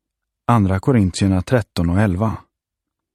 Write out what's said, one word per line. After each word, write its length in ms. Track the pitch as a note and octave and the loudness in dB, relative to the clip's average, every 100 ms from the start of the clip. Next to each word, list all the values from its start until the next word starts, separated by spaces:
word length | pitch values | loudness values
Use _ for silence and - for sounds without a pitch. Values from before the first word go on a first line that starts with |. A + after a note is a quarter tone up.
| _ _ _ _ - | _ _ _ _ 0
Andra 320 | A#2 F#2+ F#2+ | 2 2 0
Korintierna 640 | - B2 F#2+ - G2+ F#2+ | 0 2 2 0 0 0
tretton 480 | - B2+ - - E2+ | 0 -2 -2 -4 -2
och 100 | F2+ | 0
elva. 380 | G#2+ F2+ A2 G2 _ _ _ _ _ _ _ | 0 -2 -4 -6 _ _ _ _ _ _ _